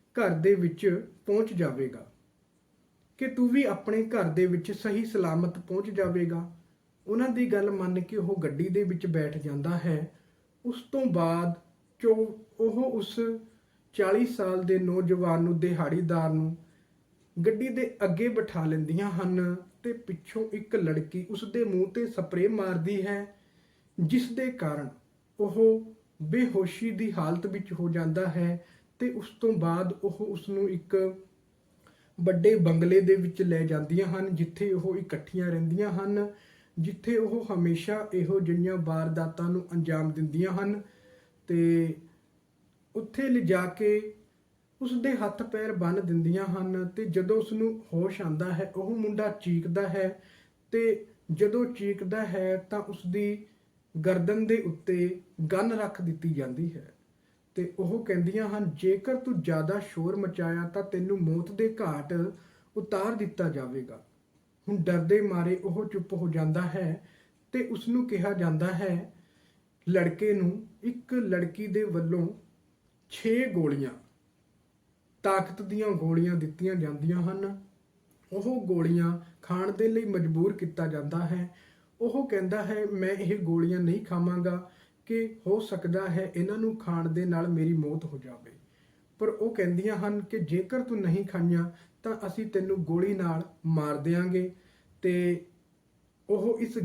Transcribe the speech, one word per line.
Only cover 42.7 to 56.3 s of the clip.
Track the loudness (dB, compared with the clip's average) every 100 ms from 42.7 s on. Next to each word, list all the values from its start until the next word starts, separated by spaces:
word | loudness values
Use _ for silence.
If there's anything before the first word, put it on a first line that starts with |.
| _ _
ਉੱਥੇ | -8 -6 -4 2
ਲਿਜਾ | 2 4 2 0
ਕੇ | 0 2 2 -2 -14 _ _ _ _ _ _
ਉਸ | -4 -2
ਦੇ | 0
ਹੱਥ | 0 -2 -4
ਪੈਰ | -6 -4 -4
ਬੰਨ੍ਹ | 0 0 0
ਦਿੰਦੀਆਂ | 0 2 2 0 0
ਹਨ। | -2 -2 -4 -4
ਤੇ | -4 -2
ਜਦੋਂ | 0 2 2
ਉਸ | 2
ਨੂੰ | 0 0 -2 -4
ਹੋਸ਼ | -2 -2 -2
ਆਉਂਦਾ | -4 -2 -2
ਹੈ, | -2 -4 -4
ਉਹ | -4 -2
ਮੁੰਡਾ | -2 0 -2 -2
ਚੀਕਦਾ | 0 0 0 0 0
ਹੈ | 0 -2 -4 -18 -20 _ _ _
ਤੇ | 0 2 0 -4 _ -8
ਜਦੋਂ | 2 2 4 0
ਚੀਕਦਾ | -2 -4 -2 -4 -4 -2
ਹੈ | -2 0 -2 -2
ਤਾਂ | -6
ਉਸ | -6 -8 -4
ਦੀ | -2 -2 -4 -10 _ _ _ _
ਗਰਦਨ | -2 0 2 2 0 2
ਦੇ | 2 0
ਉੱਤੇ | -6 -2 0 0 -2 -12 -6 -2
ਗਨ | 0 0
ਰੱਖ | 0 -4 -4
ਦਿੱਤੀ | -4 -2 -2